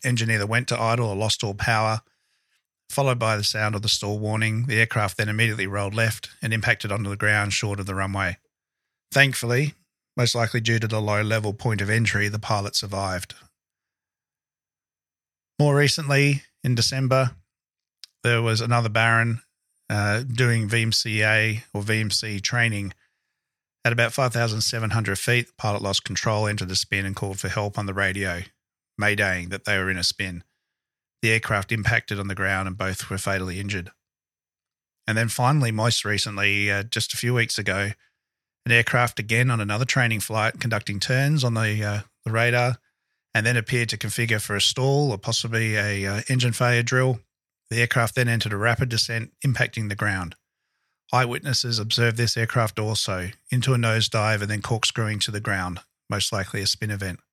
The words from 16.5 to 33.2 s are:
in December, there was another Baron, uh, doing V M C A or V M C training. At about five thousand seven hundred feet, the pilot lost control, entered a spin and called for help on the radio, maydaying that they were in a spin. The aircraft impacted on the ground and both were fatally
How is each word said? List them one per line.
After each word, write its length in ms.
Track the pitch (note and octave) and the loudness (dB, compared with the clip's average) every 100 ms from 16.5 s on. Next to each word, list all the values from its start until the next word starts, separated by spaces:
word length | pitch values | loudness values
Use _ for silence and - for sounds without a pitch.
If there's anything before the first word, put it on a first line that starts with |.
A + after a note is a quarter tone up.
| _ | _
in 100 | B2+ | 0
December, 580 | A#2 A2 C3+ C3 C3 B2+ - _ _ _ _ _ _ - _ | 2 2 2 4 4 2 -2 _ _ _ _ _ _ -20 _
there 160 | A#2+ A#2 | 2 4
was 220 | A2+ A2 | 4 2
another 260 | A#2 A#2+ A2+ | 2 2 2
Baron, 540 | A2 A#2 A#2 A#2 A2+ - _ _ _ - | 2 4 4 2 -2 -8 _ _ _ -4
uh, 320 | G#2 G2+ G#2+ | -2 0 0
doing 440 | C3 A#2 B2 A2+ G#2 | -2 2 2 2 2
V 160 | A#2 | 0
M 100 | A2+ | 2
C 300 | G#2+ A2+ A2 | 0 0 2
A 400 | G#2+ A2 A2 A2 - | 4 4 2 -2 -6
or 80 | G#2 | -6
V 180 | G2+ A2 | 0 0
M 100 | A2 | 0
C 300 | - A2 G2 | -2 -4 -4
training. 540 | - B2 A#2 G#2 G2 - _ _ _ _ _ _ _ _ | -2 2 2 0 -6 -12 _ _ _ _ _ _ _ _
At 80 | A#2+ | -2
about 200 | A#2 A#2 | 2 0
five 200 | - B2+ | 2 0
thousand 300 | A#2 A#2 G#2+ | 2 0 0
seven 280 | - A#2 A2 | -2 -2 -2
hundred 280 | A2+ G2+ F#2+ | -2 -2 -2
feet, 280 | - A#2+ A#2 | 2 2 0
the 60 | - | -4
pilot 260 | G#2+ G2+ | -4 -2
lost 220 | G2+ G2 | -2 -2
control, 440 | - F2+ A#2 G#2+ G#2+ | -4 -4 0 0 0
entered 220 | G#2 F2+ | -2 -2
a 40 | |
spin 320 | F#2 - G2 G2 | -4 -2 -2 -2
and 80 | |
called 240 | F#2+ G2+ F#2+ | -4 -6 -6
for 100 | F#2+ | -4
help 300 | G#2+ G#2 G#2 | -4 -4 -4
on 80 | G2+ | -4
the 80 | |
radio, 460 | G2 G2 G2 F#2+ F2 G2 _ _ _ _ - | -2 -2 -2 -4 -6 -10 _ _ _ _ -4
maydaying 520 | G#2 G#2 G2 F2+ F2 | -2 0 0 -2 -6
that 160 | F#2+ - | -6 -2
they 120 | G2 | 0
were 120 | F#2+ | 0
in 80 | F#2 | -2
a 40 | |
spin. 380 | E2+ - F#2+ F2 - _ _ _ _ _ _ _ | -2 -2 -6 -10 -14 _ _ _ _ _ _ _
The 80 | A2 | 2
aircraft 420 | A2+ - G#2 F#2+ | 2 2 -2 -2
impacted 480 | A2+ G2 A#2 - G2+ | -2 0 0 -2 -6
on 80 | G2 | -6
the 60 | |
ground 340 | F#2+ F#2+ F#2+ F#2+ | -4 -2 -2 -4
and 100 | F#2+ | -4
both 300 | F#2+ F#2 - | -4 -4 -6
were 100 | |
fatally 400 | F#2+ | -4